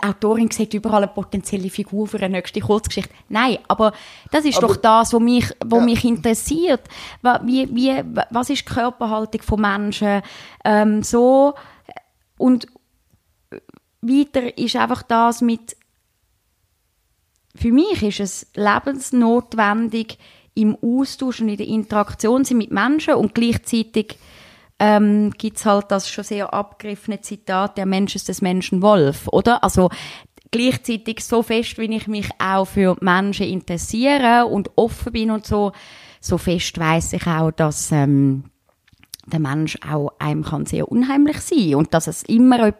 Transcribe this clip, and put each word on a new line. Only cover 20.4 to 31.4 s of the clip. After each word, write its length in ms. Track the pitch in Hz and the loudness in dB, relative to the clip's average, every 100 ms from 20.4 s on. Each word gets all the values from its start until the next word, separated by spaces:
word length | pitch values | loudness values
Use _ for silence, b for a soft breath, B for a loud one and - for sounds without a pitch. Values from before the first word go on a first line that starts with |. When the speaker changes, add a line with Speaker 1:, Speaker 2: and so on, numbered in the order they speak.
| b - | b 0
Speaker 1:
im 220 | 214 - | 0 0
Austausch 560 | 233 254 269 - 262 226 | -2 -2 -2 -4 -6 -4
und 80 | 226 | -4
in 80 | 208 | -4
der 100 | 214 | -4
Interaktion 760 | 220 208 214 208 - 220 254 | -4 -2 -2 -2 -2 0 2
sein 140 | 269 240 | 2 0
mit 120 | 202 | 0
Menschen 420 | 196 233 302 - | -2 0 0 0
und 200 | 185 214 | 0 0
gleichzeitig, 840 | 226 233 226 - 233 220 220 214 - b b b b b - | 0 0 -2 -2 -4 -2 -4 -4 -8 b b b b b 0
ähm, 540 | 208 208 208 208 208 - | 4 4 4 2 0 -2
gibt's 280 | 220 - 214 | -10 -4 0
halt 200 | 202 202 | 0 0
das 200 | 196 - | -4 -4
schon 160 | - 202 | -10 -8
sehr 280 | 208 202 | -8 -6
abgegriffene 680 | - 202 - 208 202 - 202 | -6 -6 -10 -14 -12 -10 -10
Zitat, 560 | - 202 - 190 202 202 | -10 -12 -4 -2 -2 -4
der 80 | 190 | -2
Mensch 280 | 190 202 196 | 0 -2 -4
ist 100 | - | -8
des 140 | 185 | -4
Menschen 400 | 185 185 - 185 | -2 -2 -2 2
Wolf, 480 | 208 202 139 - - | 4 6 4 0 -2
oder? 340 | 160 233 240 | 2 2 2
Also 260 | 196 - 180 B B B B _ _ | 2 2 2 B B B B _ _
gleichzeitig 720 | 233 254 247 - 220 220 220 | -2 0 0 -4 -6 -6 -10
so 180 | - 233 | -2 -2